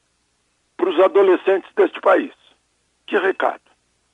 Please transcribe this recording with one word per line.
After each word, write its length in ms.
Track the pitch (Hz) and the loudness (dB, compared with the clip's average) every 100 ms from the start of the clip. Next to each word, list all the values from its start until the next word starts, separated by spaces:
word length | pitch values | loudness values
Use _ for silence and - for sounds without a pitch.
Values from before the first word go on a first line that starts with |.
| _ _ _ _ _ _ _ - | _ _ _ _ _ _ _ -6
pros 220 | 123 160 | -4 0
adolescentes 680 | 185 180 190 175 196 190 - - | 2 2 2 2 0 -4 -4 -2
deste 240 | - - | -2 -2
país? 320 | 196 180 127 - _ _ _ _ _ _ - | 0 0 -2 -12 _ _ _ _ _ _ -6
Que 120 | 208 | -4
recado, 440 | 190 - 123 - _ _ _ _ _ | -4 -2 -4 -6 _ _ _ _ _